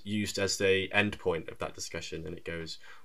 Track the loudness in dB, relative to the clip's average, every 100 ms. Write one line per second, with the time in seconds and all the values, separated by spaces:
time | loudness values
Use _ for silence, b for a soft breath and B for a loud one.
0 | 0 0 0 0 0 4 6 6 4 4
1 | 4 2 0 0 -2 -6 -6 -6 -8 -6
2 | -6 -6 -6 -8 -6 -6 -6 -8 b b